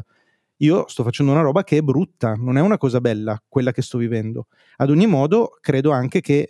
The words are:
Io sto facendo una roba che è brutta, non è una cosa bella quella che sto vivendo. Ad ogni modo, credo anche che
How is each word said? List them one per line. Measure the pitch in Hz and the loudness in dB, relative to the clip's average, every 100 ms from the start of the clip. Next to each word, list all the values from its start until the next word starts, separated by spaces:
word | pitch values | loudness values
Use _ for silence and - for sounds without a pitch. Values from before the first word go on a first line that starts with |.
| - _ _ _ _ _ | -8 _ _ _ _ _
Io | 147 185 - | 2 2 -2
sto | - | -4
facendo | 117 - 139 | -4 0 0
una | 147 | 2
roba | 151 160 | 0 0
che | 190 151 | 0 0
è | |
brutta, | 151 131 196 _ 113 107 | 0 -2 -4 _ -4 -4
non | 127 131 | -2 0
è | |
una | 185 214 | 2 0
cosa | 135 123 | 0 0
bella | 123 107 107 107 - | 0 -2 -4 -8 -4
quella | 139 127 | -2 -2
che | 123 | -4
sto | - 123 | -6 -4
vivendo. | 117 113 110 117 - _ _ - | -4 -4 -6 -10 -12 _ _ -4
Ad | 139 | 2
ogni | 151 220 | 4 4
modo, | 143 147 214 - - | 2 2 2 0 -4
credo | - 135 147 | -2 0 2
anche | 135 127 185 | 0 0 -2
che | - 143 - | 0 0 0